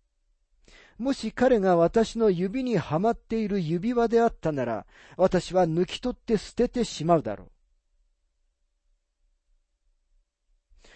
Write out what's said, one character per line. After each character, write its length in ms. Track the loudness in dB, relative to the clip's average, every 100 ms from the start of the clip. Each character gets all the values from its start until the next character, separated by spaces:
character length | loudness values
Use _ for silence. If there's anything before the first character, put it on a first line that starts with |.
| _ _ _ _ _ _ _ -20 -20 -8
も 140 | -4
し 220 | -4 -4
彼 260 | 0 2 4
が 160 | 4 4
私 420 | 4 2 0 0
の 120 | 2
指 340 | 2 -2 -4
に 140 | -2 -2
は 200 | -2 -2
ま 140 | 0
っ 40 | -2
て 240 | -4 -4
い 80 | -2
る 120 | -2
指 340 | -2 -4 -2
輪 140 | 0 2
で 140 | 2
あ 60 | 2
っ 60 |
た 200 | 0 -4
な 100 | -2
ら、 220 | -2 -4 -8 -20 -10 0
私 360 | 2 2 0
は 140 | 0 2
抜 180 | 0 -2
き 140 | -4
取 160 | -8 -6
っ 20 |
て 200 | -2 -2
捨 160 | -2
て 160 | -2 -2
て 160 | -2 -4
し 180 | -4
ま 140 | 0 2
う 40 |
だ 140 | 0 -10
ろ 80 |
う。 60 | -14 _ _ _ _ _ _ _ _ _ _ _ _ _ _ _ _ _ _ _ _ _ _ _ _ _ _ _ _ _ _ _ _ -20 -20